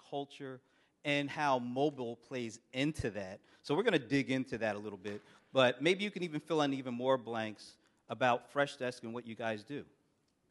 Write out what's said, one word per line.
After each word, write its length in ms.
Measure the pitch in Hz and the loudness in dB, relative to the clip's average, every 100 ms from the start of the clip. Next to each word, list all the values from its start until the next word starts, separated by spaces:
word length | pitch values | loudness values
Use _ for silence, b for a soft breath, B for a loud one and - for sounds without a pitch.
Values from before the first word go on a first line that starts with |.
| - | -10
culture 500 | 143 143 - 139 131 _ _ _ _ | -8 -8 -10 -12 -12 _ _ _ _
and 260 | 147 143 143 | 0 2 0
how 300 | 147 147 131 | 0 2 4
mobile 560 | 120 123 151 135 120 120 | 2 0 0 0 -6 -8
plays 420 | - 131 117 101 _ | -8 -6 -6 -8 _
into 380 | 127 143 160 123 | 0 0 0 -4
that. 280 | 98 95 101 b b | -4 -8 -12 b b
So 140 | - 147 | 0 2
we're 80 | |
gonna 160 | 233 170 | 4 4
dig 320 | 113 139 120 | 4 0 2
into 260 | 131 127 117 | -2 -2 -2
that 160 | 110 | -2
a 40 | 104 | -2
little 180 | 104 101 | -6 -8
bit, 240 | 101 104 b b _ | -8 -8 b b _
but 280 | 131 123 123 | 4 4 4
maybe 220 | 151 185 | 0 2
you 80 | 208 | -2
can 140 | 196 | -4
even 160 | 175 151 | -6 -6
fill 220 | - 160 | -2 2
in 120 | 143 | 2
even 200 | 135 127 | 0 -4
more 220 | 120 127 131 | -2 2 2
blanks 600 | 117 117 110 101 - - _ _ _ | 2 -4 -4 -6 -18 -20 _ _ _
about 440 | 113 127 120 - | 0 2 2 0
Freshdesk 520 | 143 139 - 123 - | 0 0 0 -6 -6
and 100 | 117 | -8
what 120 | 117 120 | -8 -10
you 80 | |
guys 280 | 110 113 107 | -6 -4 -4
do. 200 | 104 143 - _ _ _ _ _ _ | -8 -12 -12 _ _ _ _ _ _